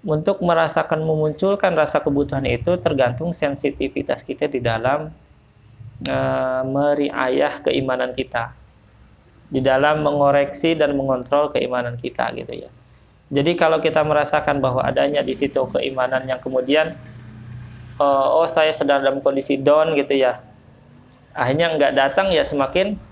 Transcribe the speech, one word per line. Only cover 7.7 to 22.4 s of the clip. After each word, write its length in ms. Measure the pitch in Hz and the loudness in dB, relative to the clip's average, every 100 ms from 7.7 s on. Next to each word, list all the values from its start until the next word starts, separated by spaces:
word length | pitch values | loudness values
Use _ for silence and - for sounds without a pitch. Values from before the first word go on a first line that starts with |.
| 135 131 127 127 127 | 0 -2 -2 -2 -4
kita, 400 | 127 120 113 - - - - - - - - - - | -6 -6 -6 -12 -20 -20 -20 -20 -20 -20 -20 -20 -6
di 140 | 135 | 0
dalam 400 | 135 131 147 151 | 2 4 4 2
mengoreksi 720 | 151 143 143 143 139 - 165 | 0 2 4 4 0 0 0
dan 240 | 165 143 139 | 2 2 0
mengontrol 560 | 135 127 120 143 147 | -2 -2 0 0 2
keimanan 480 | - 123 123 120 120 | -2 -2 -2 -4 -6
kita 320 | 123 - 120 | -8 -4 -4
gitu 320 | 120 120 123 123 | -4 -10 -12 -14
ya. 40 | - _ _ _ _ _ | -20 _ _ _ _ _
Jadi 220 | 139 147 170 | 0 0 2
kalau 220 | 165 160 | 2 2
kita 220 | 151 156 | 2 0
merasakan 580 | 151 147 147 151 147 143 | 2 0 2 0 0 0
bahwa 220 | 131 127 | 0 0
adanya 380 | 127 131 143 147 | 0 0 0 0
di 160 | 131 117 | -2 -2
situ 240 | 139 135 127 | -2 0 -2
keimanan 560 | 127 131 131 127 131 131 | -2 -2 -2 -2 -2 -4
yang 160 | 127 | -6
kemudian, 560 | 131 131 127 151 160 170 - - - - - - - - - - | -2 -4 2 2 0 -6 -18 -20 -20 -18 -16 -16 -16 -18 -20 0
eh, 260 | 143 139 135 | 2 4 4
oh 220 | 160 165 | 2 2
saya 240 | 165 156 | 2 2
sedang 320 | 156 139 139 135 | 2 2 4 2
dalam 160 | 135 | 2
kondisi 340 | 139 139 135 139 | 0 0 0 2
down 380 | 139 151 160 151 | 4 4 4 0
gitu 220 | 131 139 | 0 2
ya, 240 | 127 120 - - - - - - - - - | 2 0 -12 -20 -20 -20 -20 -20 -20 -20 -16
akhirnya 460 | - 123 147 170 156 | -4 0 0 0 2
nggak 160 | 139 | 2
datang 400 | 131 139 139 196 | 2 2 2 2
ya 80 | 160 | 2